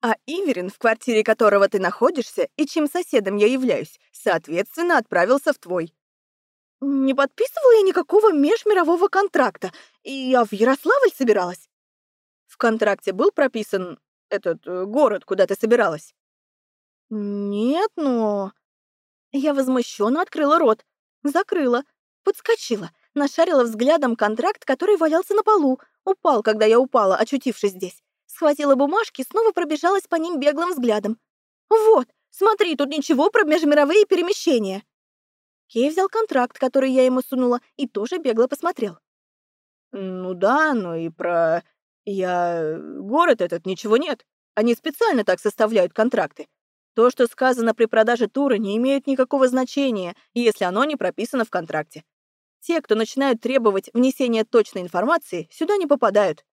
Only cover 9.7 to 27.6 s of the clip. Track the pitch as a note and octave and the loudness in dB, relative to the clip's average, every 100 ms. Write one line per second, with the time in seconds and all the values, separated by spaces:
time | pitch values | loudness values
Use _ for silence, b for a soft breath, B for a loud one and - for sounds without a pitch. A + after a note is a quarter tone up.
9.7 | B B B - C4+ B3+ B3+ A3 G3+ A#3 | B B B -12 -8 0 2 2 0 0
10.7 | C4+ D#4+ C5 B4+ - B3 G#3 F3+ F3+ _ | 0 0 2 2 0 0 0 0 -8 _
11.7 | _ _ _ _ _ _ _ _ - A#3 | _ _ _ _ _ _ _ _ -2 -2
12.7 | A3 G#3 G3 - F#3 E4+ - C4+ A3+ G#3 | 0 0 -2 -4 0 0 2 -2 -2 -6
13.7 | G3 F3+ - _ _ _ G3+ F#3 E3 - | -6 -6 -14 _ _ _ -6 -4 -6 -8
14.7 | F3+ F#3+ A#3 C#4+ F#3 - F#3+ F3+ G3 A3+ | -10 -4 0 0 0 -6 -2 0 0 0
15.7 | A#3+ G3 D#3 - _ _ _ _ _ _ | 2 0 -4 -14 _ _ _ _ _ _
16.7 | _ _ _ _ G#3+ G3+ G3+ G3+ G3+ A#3 | _ _ _ _ -8 -6 -6 -6 -2 -2
17.7 | D#4 G#4+ - D4 A#3+ A3 G3+ F#3+ _ _ | 0 -2 -4 -2 0 -2 -2 -6 _ _
18.7 | _ _ _ _ _ _ C#4 D4 C#4 C4 | _ _ _ _ _ _ -4 -2 0 0
19.7 | B3+ A#3+ - G#3 C#4+ F#4 - C#4+ D#4+ C4 | -2 -2 -2 -2 0 -4 -2 0 2 2
20.7 | A3 _ _ _ _ C#4+ D4+ G4+ F#4 C4+ | 0 _ _ _ _ -4 -4 -2 -2 -2
21.7 | A#3+ C#4+ _ _ _ - - - A4+ - | -2 -6 _ _ _ -6 -4 -2 -4 -2
22.7 | G#3+ E3 _ _ C#4 C#4+ - E4+ D4+ A#3+ | -8 -8 _ _ -4 -4 0 2 2 2
23.7 | G#3+ B3 D#4+ C4+ A#3 G#3+ A3 A3+ - - | 0 0 2 0 0 -2 -2 -4 -4 -4
24.7 | C4 F#4 G4+ D#4+ D#4+ - G4+ G#4+ G#4+ C#4+ | -2 2 2 2 0 0 0 2 2 2
25.7 | C4 b b - G4 F4 C4 A3 G#3+ G#3+ | -2 b b -4 -2 0 2 0 2 4
26.7 | A3+ C4 B3 G3+ F#3 A3+ C4+ C4 G#3+ | 4 4 2 2 2 0 -2 -4 -4